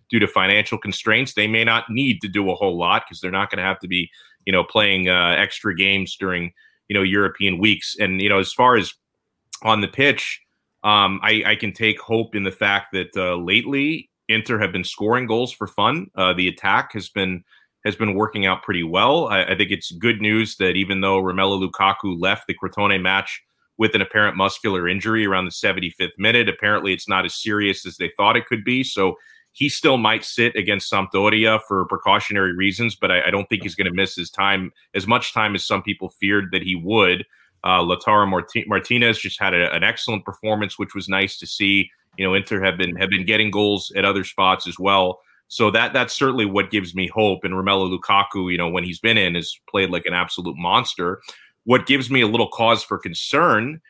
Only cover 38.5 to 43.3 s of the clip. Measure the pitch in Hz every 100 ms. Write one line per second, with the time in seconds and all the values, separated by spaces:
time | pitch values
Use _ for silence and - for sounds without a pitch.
38.5 | 113 104 101 - 120 117 110 - - 98
39.5 | 90 87 85 98 117 - 107 - 80 107
40.5 | 107 101 - 98 101 90 95 98 - 85
41.5 | - 101 98 92 _ _ - 95 95 101
42.5 | 101 95 87 90 87 95 98 90